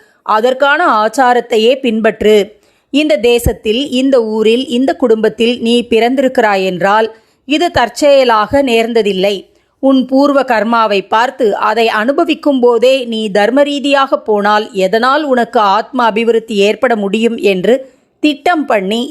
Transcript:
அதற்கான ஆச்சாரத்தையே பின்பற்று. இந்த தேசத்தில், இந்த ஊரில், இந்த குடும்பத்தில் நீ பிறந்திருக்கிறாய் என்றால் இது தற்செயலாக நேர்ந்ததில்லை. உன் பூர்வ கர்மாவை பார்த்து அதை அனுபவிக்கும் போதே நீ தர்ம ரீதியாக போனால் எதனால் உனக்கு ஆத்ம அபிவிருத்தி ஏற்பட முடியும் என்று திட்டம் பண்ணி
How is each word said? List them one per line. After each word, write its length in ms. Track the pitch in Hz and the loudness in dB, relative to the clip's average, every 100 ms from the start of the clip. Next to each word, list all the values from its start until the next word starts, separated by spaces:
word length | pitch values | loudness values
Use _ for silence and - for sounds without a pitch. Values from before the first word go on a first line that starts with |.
| _ _ - | _ _ -4
அதற்கான 560 | 214 240 254 277 294 339 | 0 0 0 0 0 0
ஆச்சாரத்தையே 800 | 226 214 220 247 247 240 226 220 269 | 0 0 0 2 2 0 0 2 0
பின்பற்று. 580 | 269 220 220 214 208 214 202 - _ _ _ | 0 0 -2 0 2 2 0 -8 _ _ _
இந்த 300 | 269 311 294 | -2 0 0
தேசத்தில், 600 | 220 240 240 220 220 220 285 | 2 0 0 -4 -4 -4 -2
இந்த 240 | 247 269 262 220 | -2 0 0 0
ஊரில், 400 | 220 214 233 262 | 0 0 0 -2
இந்த 220 | 240 269 339 | -2 -2 0
குடும்பத்தில் 600 | 247 220 220 214 233 247 | 0 2 0 -2 -2 -2
நீ 180 | 226 240 240 | 0 -2 0
பிறந்திருக்கிறாய் 800 | 220 233 262 262 262 220 196 | 0 0 0 -2 0 0 0
என்றால் 460 | 190 180 185 208 226 - _ _ - | -2 -2 0 0 0 -6 _ _ -4
இது 200 | 294 339 | -2 0
தற்செயலாக 920 | 339 233 - 294 277 254 220 208 277 | 0 -2 0 2 4 4 2 0 0
நேர்ந்ததில்லை. 720 | 277 226 226 233 202 190 190 196 - _ _ - | 0 0 0 0 0 0 -2 -4 -10 _ _ -4
உன் 160 | 269 269 254 | 0 2 2
பூர்வ 320 | 262 285 277 | 2 2 2
கர்மாவை 560 | 262 226 208 233 220 202 190 | 0 0 0 0 0 0 -2
பார்த்து 400 | 220 247 269 233 196 | 0 0 -2 -2 -2
அதை 280 | 208 220 226 | -2 0 0
அனுபவிக்கும் 720 | 214 220 285 339 311 294 269 | 0 -2 0 0 -2 -2 2
போதே 320 | 240 233 247 269 | 2 2 2 0
நீ 140 | 240 220 220 | -2 -6 -2
தர்ம 320 | 196 208 262 | 0 0 2
ரீதியாக 560 | 285 285 269 277 269 285 | 0 -2 -2 0 0 -2
போனால் 460 | - 208 202 214 220 | -2 -2 0 -2 -2
எதனால் 520 | 190 185 220 247 285 | -4 0 0 0 0
உனக்கு 360 | 294 254 233 247 208 | 0 -2 0 0 2
ஆத்ம 360 | 196 233 262 | 0 -2 -2
அபிவிருத்தி 500 | 233 214 233 226 220 208 | 0 0 0 0 -2 0
ஏற்பட 360 | 202 214 254 233 | 0 0 0 0
முடியும் 400 | 196 208 233 233 | -2 0 -2 0
என்று 360 | 202 190 185 262 269 _ _ _ | -2 0 0 0 -2 _ _ _
திட்டம் 420 | 302 294 - 349 285 | -2 -2 -2 -2 0
பண்ணி 340 | 226 190 220 240 | -2 -2 -4 -4